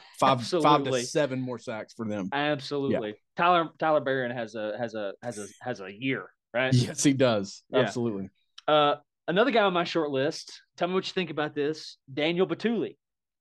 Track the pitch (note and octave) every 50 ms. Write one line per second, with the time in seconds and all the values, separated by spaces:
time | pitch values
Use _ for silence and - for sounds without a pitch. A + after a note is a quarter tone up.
0 | - - - - D3 C3 C3+ B2 A#2 - - E3+ D3+ D3+ D3 D3 C#3 C3+ C3 B2
1 | A#2+ - - D#3 D3 C3 C3 C3 B2+ B2+ B2 A2+ - - A2+ G#2+ - - - -
2 | A2+ G#2+ G#2+ G#2 F#2+ F#2 C#3 C#3+ D3 D3+ D3+ C3+ C3+ - C#3+ C#3+ C#3 C3+ G#2 F#2+
3 | G#2+ G#2+ G#2+ - _ _ _ - E3+ F3 F3+ E3+ E3 D#3 - _ E3 D#3+ D#3 D3+
4 | B2+ C3+ C3+ C3+ B2+ A#2+ B2 B2+ A#2 G#2+ G#2 A2+ G#2+ G#2+ G#2 A2 B2 A2 G#2+ A2
5 | G#2 G2 - - - A#2+ A2 G#2+ G2+ F#2+ - _ - B2 A#2+ F#2+ G2 F#2+ G2+ G#2
6 | B2+ C3+ C3 G#2 F#2 - _ _ _ _ - A#2+ C3 C3 C3 B2 A#2+ - - -
7 | - D3+ C#3 C3+ C3+ B2 A2+ G#2 G2+ - - - _ _ - B2+ B2 G#2 - B2
8 | A#2+ A#2 G#2 G2 F#2+ F#2+ - _ _ _ _ - - - D3+ D3+ D3 C#3+ D3 -
9 | _ _ _ _ _ - E3 G3 A#3 C#4 A3 A#3 G#3 G3 F3+ E3+ F3 E3+ - E3+
10 | D#3+ D3 C#3 C3 C3+ D#3 D#3+ - - - - - _ _ _ - F3+ F3 F#3+ F#3+
11 | F3+ - - F#3 F#3 C#3+ D3+ D3 D3+ D3+ C#3 D3 C#3+ D3+ D#3 D#3 - - - _
12 | _ - C3+ D3 D3 D#3+ F3 F3 F#3 D3 E3+ - - A3 A#3+ G3+ C#3 G#2 - _
13 | _ _ _ _ _ _ _ _